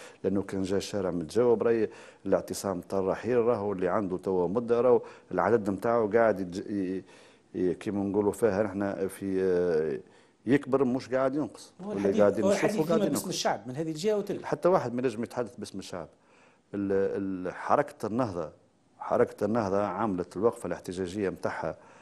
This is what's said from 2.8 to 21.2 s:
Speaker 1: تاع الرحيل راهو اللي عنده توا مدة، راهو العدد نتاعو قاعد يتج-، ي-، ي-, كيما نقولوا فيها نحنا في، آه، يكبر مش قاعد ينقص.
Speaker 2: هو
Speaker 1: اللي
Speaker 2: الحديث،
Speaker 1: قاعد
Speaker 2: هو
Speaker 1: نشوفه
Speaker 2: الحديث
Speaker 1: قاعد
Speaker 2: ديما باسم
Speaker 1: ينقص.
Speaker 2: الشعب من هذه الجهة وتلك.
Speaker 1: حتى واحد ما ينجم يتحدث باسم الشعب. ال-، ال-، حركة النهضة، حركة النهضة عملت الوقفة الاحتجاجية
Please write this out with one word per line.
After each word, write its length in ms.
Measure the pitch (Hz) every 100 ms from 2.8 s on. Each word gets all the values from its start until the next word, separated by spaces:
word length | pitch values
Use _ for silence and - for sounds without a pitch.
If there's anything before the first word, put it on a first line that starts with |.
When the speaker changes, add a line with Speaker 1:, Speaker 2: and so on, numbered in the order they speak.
Speaker 1:
تاع 180 | - 98
الرحيل 400 | 95 82 107 123
راهو 340 | 117 113 101
اللي 160 | 92 90
عنده 280 | 101 95 90
توا 320 | 98 92 87
مدة، 320 | 107 117 120
راهو 220 | 123 117 - - _
العدد 400 | 90 90 117 101
نتاعو 400 | 95 117 117 107
قاعد 300 | 113 113 95
يتج-، 300 | 90 90 -
ي-، 340 | 101 92 95 - - - _ _
ي-, 200 | 98 92
كيما 300 | 82 110 101
نقولوا 280 | 98 98 101
فيها 300 | 95 113 95
نحنا 460 | 104 98 98 98 95
في، 340 | - 98 95
آه، 580 | 95 90 90 80 78 65 - - _ _ 110
يكبر 380 | 120 127 131
مش 240 | 131 127 104
قاعد 260 | 131 135
ينقص. 380 | 143 143 - - -
Speaker 2:
هو 120 | 196
Speaker 1:
اللي 80 | 202
Speaker 2:
الحديث، 200 | 98 101
Speaker 1:
قاعد 200 | 101 98
Speaker 2:
هو 100 | 101
Speaker 1:
نشوفه 160 | - 107
Speaker 2:
الحديث 200 | 107 156
Speaker 1:
قاعد 140 | -
Speaker 2:
ديما 100 | 196
باسم 120 | -
Speaker 1:
ينقص. 60 | 190
Speaker 2:
الشعب 400 | - 214 120 120
من 80 | 131
هذه 140 | 160
الجهة 260 | 151 208 208
وتلك. 280 | 196 143
Speaker 1:
حتى 240 | - 151 175
واحد 260 | 185 123
ما 80 | 123
ينجم 200 | 127 110
يتحدث 340 | 110 123 110 -
باسم 220 | 104 98
الشعب. 300 | - 90 78 _ _ _ _ _ _
ال-، 760 | 101 98 98 98 101 95 92 90
ال-، 40 |
حركة 540 | - - 120 143 - 107
النهضة، 460 | 113 120 87 78 - _ _ _ _
حركة 460 | - 110 117 -
النهضة 380 | 104 117 98 98
عملت 540 | 101 92 110 90 87 90
الوقفة 300 | 113 - 92
الاحتجاجية 640 | 82 - 90 90 101